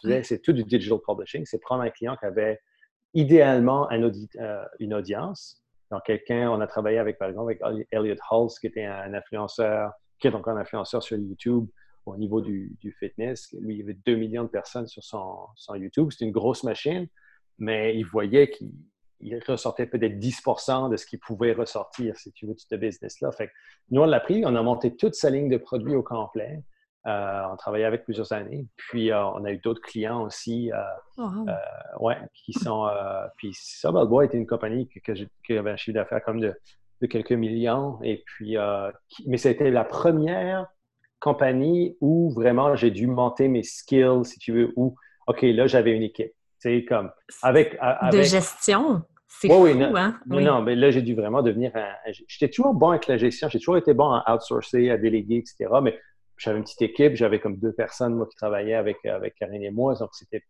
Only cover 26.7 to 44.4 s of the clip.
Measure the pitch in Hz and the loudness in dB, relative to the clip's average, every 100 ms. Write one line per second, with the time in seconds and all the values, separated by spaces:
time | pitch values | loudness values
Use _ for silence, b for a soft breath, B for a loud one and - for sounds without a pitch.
26.7 | - _ _ 113 104 101 98 95 92 - | -20 _ _ -6 -6 -4 -6 -6 -8 -6
27.7 | 107 110 120 - 110 110 107 98 143 127 | -2 0 -2 -4 -8 -6 -8 -8 -10 -12
28.7 | - - 120 110 107 98 101 104 98 113 | -16 -10 -2 0 0 -2 -4 -6 -4 -4
29.7 | 110 - 113 107 120 107 - - 117 117 | -4 -6 -6 -4 -4 -6 -8 -6 -6 -4
30.7 | 107 101 95 - - 220 196 214 - - | -6 -6 -10 -14 -12 -8 -6 -6 -6 -8
31.7 | - - - 113 - 110 _ - 240 147 | -12 -14 -4 -2 -2 -8 _ -10 -6 -4
32.7 | 110 107 101 98 95 98 - 104 92 - | -2 -2 -2 -4 -6 -8 -10 -14 -12 -16
33.7 | - 78 87 110 123 143 120 110 117 110 | -6 0 2 4 6 4 2 -4 -4 -4
34.7 | 120 123 - - 98 101 _ - 110 104 | -4 -6 -10 -10 -8 -10 _ -4 -2 -2
35.7 | 101 - 107 98 110 - 113 110 - - | -6 -4 -4 -2 -4 -4 -2 -2 -4 -14
36.7 | b _ - 120 113 - 120 113 113 117 | b _ -6 -2 -2 0 0 0 0 0
37.7 | 127 143 110 117 107 - - 107 107 104 | 0 -2 -4 -4 -6 -8 -14 -4 -2 0
38.7 | 101 98 - _ - 131 123 139 120 143 | -2 -4 -10 _ -12 -4 2 2 4 4
39.7 | 123 110 - 170 160 156 185 185 190 185 | 2 0 0 2 4 2 0 -2 -4 -6
40.7 | _ _ _ _ _ 151 143 131 127 147 | _ _ _ _ _ 0 2 2 2 2
41.7 | 175 175 - 143 165 170 117 120 120 143 | 2 0 0 2 4 2 2 2 4 4
42.7 | 135 120 98 123 127 123 123 135 123 - | 4 2 2 0 2 0 2 2 2 -2
43.7 | - - 135 127 127 120 - | -10 0 4 6 4 0 -6